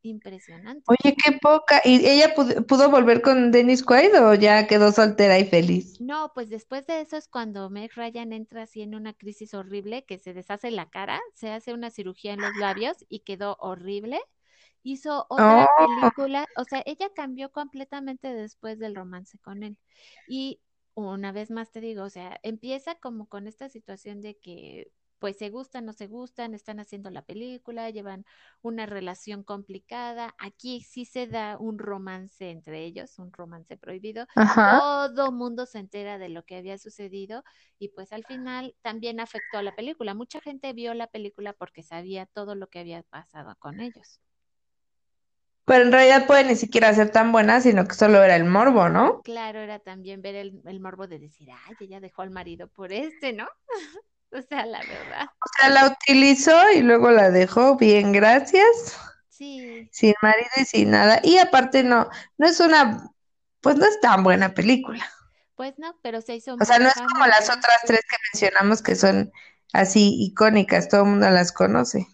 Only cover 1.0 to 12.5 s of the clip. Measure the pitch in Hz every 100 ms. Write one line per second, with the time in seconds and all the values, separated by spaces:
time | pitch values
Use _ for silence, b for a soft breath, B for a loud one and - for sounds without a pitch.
1 | 285 285 294 285 294 311 311 294 254 254
2 | 247 285 311 311 247 - 226 269 285 277
3 | 233 233 269 262 240 240 240 254 - 254
4 | 370 392 226 208 208 214 214 208 208 208
5 | 214 208 202 190 190 175 175 175 185 _
6 | 247 302 302 262 220 220 _ 269 269 320
7 | 302 311 _ 247 226 202 190 202 226 233
8 | 233 233 233 220 220 233 220 220 208 214
9 | 220 208 202 208 214 202 190 202 202 240
10 | 269 190 - 180 180 202 240 220 165 185
11 | 196 - 480 _ 220 220 233 240 233 226
12 | 185 185 208 202 202